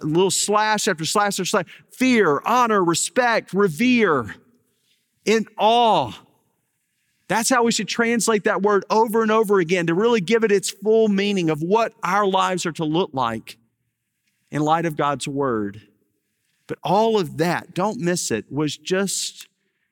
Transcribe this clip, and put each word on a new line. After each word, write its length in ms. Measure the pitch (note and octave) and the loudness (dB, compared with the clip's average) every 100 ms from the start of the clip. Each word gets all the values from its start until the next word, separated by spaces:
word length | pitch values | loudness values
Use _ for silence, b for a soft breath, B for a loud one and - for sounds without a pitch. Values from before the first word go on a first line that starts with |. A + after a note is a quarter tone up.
little 280 | D#3 E3 F#3+ | -2 0 0
slash 560 | - - G#3 G#3+ G#3 G3+ | 0 0 0 0 -2 -2
after 200 | D#3 D#3 | -4 -2
slash 340 | G#3+ G3+ G3 | -2 -2 -4
after 60 | F3 | -2
slash. 180 | G3+ - B B | -4 -4 B B
Fear, 520 | - C4 A#3 F3+ C#3 | -2 2 4 4 2
honor, 400 | - B3 A#3 G#3 | 0 0 2 2
respect, 680 | E3+ D#3+ - B3+ B3 G#3+ - | 2 0 -2 0 0 0 -2
revere, 800 | F#3 G3+ C#3+ B3+ A#3+ G3+ C#3 G2+ - _ _ _ _ _ _ _ _ | 0 0 0 2 2 2 0 -4 -12 _ _ _ _ _ _ _ _
in 220 | - A3 - - | 0 0 -2 -2
awe. 560 | G#3+ A#3+ A3+ F3+ B2 F2+ _ _ _ _ _ _ _ _ _ _ - | 2 4 4 2 0 -8 _ _ _ _ _ _ _ _ _ _ -4
That's 200 | G3 A3 | -2 2
how 140 | B3+ | 2
we 100 | A#3 | 2
should 160 | - G3 | 0 -4
translate 560 | - A#3 A#3 - G#3+ | -2 0 0 0 0
that 160 | G#3+ F#3+ | 0 0
word 240 | G3+ G3+ - | 2 2 2
over 320 | G#3+ A3+ A3+ | 2 2 2
and 80 | A3 | 2
over 280 | A3 G3+ G3 | 2 2 2
again 280 | D#3+ F#3 E3+ | 2 0 0
to 80 | |
really 260 | E3+ A#3 A#3 | 2 2 2
give 240 | E3 A3+ | 0 0
it 80 | A3 | 2
its 160 | G3 - | 0 -2
full 400 | - G3+ A3 A3 | -4 2 4 4
meaning 400 | G3 G3+ G3 D#3+ | 2 0 0 -2
of 140 | D3+ | -2
what 320 | E3+ A3 A3+ - | 0 0 0 -4
our 240 | E3+ G3+ G3 | -2 0 2
lives 400 | F#3+ F#3 F3+ F3 | 2 0 -2 -4
are 60 | |
to 120 | D#3 | -4
look 240 | D#3 D#3+ F#3 | -2 -2 -2
like 420 | C3+ A#2 A2 - - _ _ _ _ _ _ _ _ - | -2 -4 -4 -10 -20 _ _ _ _ _ _ _ _ -8
in 100 | C#3+ | -4
light 240 | D3+ E3 | 0 0
of 140 | E3+ D3+ | -2 -2
God's 280 | C#3+ C#3 D#3 | -2 -2 -4
word. 540 | C#3 C3+ A2+ G2+ G2 - _ _ _ _ _ _ _ - | -2 -2 -2 -4 -8 -20 _ _ _ _ _ _ _ -14
But 120 | - | -8
all 340 | - G3 A3+ G#3+ | -2 0 2 0
of 200 | D3+ C3 | -2 -2
that, 340 | E3+ C3+ - | -2 -4 -6
don't 280 | - G3+ - | -4 -4 -2
miss 300 | E3+ F3 - | -4 -2 -4
it, 220 | A2 - | -6 -6
was 240 | C3 D3+ - | -4 -4 -6
just 720 | - F#3 G3 - - - - _ _ _ _ | -4 -2 -2 -4 -8 -12 -20 _ _ _ _